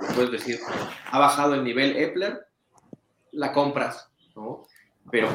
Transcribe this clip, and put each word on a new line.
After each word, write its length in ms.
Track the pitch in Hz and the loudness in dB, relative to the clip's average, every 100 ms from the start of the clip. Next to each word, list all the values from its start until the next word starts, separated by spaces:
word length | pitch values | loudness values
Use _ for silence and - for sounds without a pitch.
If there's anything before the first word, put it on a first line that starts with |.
| - | -4
puedes 160 | 123 123 | 2 2
decir, 280 | 113 127 117 - 104 101 - - | 0 -4 -6 -6 -6 -8 -12 -4
ha 60 | 135 | 4
bajado 360 | 143 143 147 | 4 6 2
el 80 | 139 | 2
nivel 340 | 123 120 139 139 | 0 2 0 2
Eckler, 500 | 151 180 202 254 - _ _ _ _ - _ _ _ | -2 -2 -4 -6 -14 _ _ _ _ -20 _ _ _
la 220 | 147 139 | -6 0
compras, 580 | 143 143 139 120 - - _ _ | 2 2 0 -4 -6 -18 _ _
¿no? 320 | - 110 - - _ _ _ - | -14 -12 -12 -16 _ _ _ -2
Pero 160 | 117 110 | 0 2